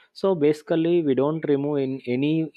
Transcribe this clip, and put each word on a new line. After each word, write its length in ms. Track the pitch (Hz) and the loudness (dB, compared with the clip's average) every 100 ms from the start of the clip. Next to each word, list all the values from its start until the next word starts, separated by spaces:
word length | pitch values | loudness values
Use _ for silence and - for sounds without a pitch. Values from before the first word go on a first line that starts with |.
| _ | _
So 200 | - 196 | -4 -2
basically, 680 | 180 147 151 - 165 165 175 | 2 2 0 -2 0 2 2
we 120 | 151 | 2
don't 320 | 127 143 160 151 | 2 0 -2 0
remove 340 | 139 143 147 | 0 0 -2
in 200 | 135 131 123 | -4 -6 -4
any 440 | 123 143 160 160 | -2 0 0 -2